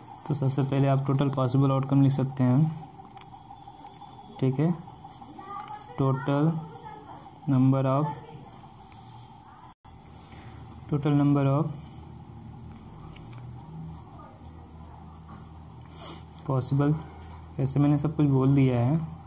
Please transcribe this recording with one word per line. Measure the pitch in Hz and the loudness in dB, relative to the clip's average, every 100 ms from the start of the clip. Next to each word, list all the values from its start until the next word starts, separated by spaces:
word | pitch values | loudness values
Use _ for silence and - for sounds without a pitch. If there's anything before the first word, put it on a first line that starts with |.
| - - - | -18 -12 -4
तो | |
सबसे | 147 135 143 | 0 0 0
पहले | 135 139 139 | 0 2 4
आप | 135 135 | 2 2
total | 135 139 | 2 2
possible | 135 127 135 139 | 2 2 4 4
outcome | 135 135 139 | 4 4 6
लिख | 139 | 6
सकते | 139 135 - | 4 0 2
हैं। | 127 127 160 - - - - - - - - - - - - - - - - - | 4 6 4 0 -12 -18 -20 -20 -20 -20 -20 -20 -20 -20 -20 -20 -20 -20 -20 -2
ठीक | 131 135 | 0 2
है, | 160 170 - - - - - - - - - - - - | 2 0 -6 -18 -20 -20 -18 -16 -12 -12 -12 -14 -12 -2
total | 135 135 - 143 160 160 - - - - - - - - - | 0 0 0 2 2 0 -6 -14 -16 -16 -16 -18 -18 -10 0
number | 131 131 135 | 4 6 4
of, | 131 135 151 160 - - - - - - - - - - - - - - - - - - - - - - - - - - - | 2 2 0 -4 -12 -18 -18 -20 -20 -20 -20 -20 -20 -20 -20 -20 -20 -20 -20 -20 -20 -20 -20 -20 -20 -18 -18 -16 -16 -16 -6
total | 147 151 143 | -2 2 4
number | 143 143 | 6 4
of | 139 139 147 - - - - - - - - - - - - - - - - - - - - - - 80 - - - - - - - - - - - - - - - - - - - - - - - - - | 4 2 0 -4 -12 -16 -16 -16 -18 -16 -16 -16 -16 -16 -18 -16 -16 -16 -16 -16 -14 -16 -14 -14 -12 -14 -16 -18 -20 -18 -18 -18 -20 -18 -18 -18 -18 -18 -18 -18 -18 -18 -18 -18 -18 -16 -14 -14 -16 -10 -2
possible, | 135 - 139 143 156 - - - - - - | 0 2 2 4 2 -2 -16 -16 -16 -12 -4
वैसे | 135 143 | 0 4
मैंने | 143 147 | 4 4
सब | 151 156 | 2 2
कुछ | 147 | 4
बोल | 135 131 | 6 6
दिया | 139 131 123 | 6 6 4
है, | 120 160 160 - | 4 2 -2 -8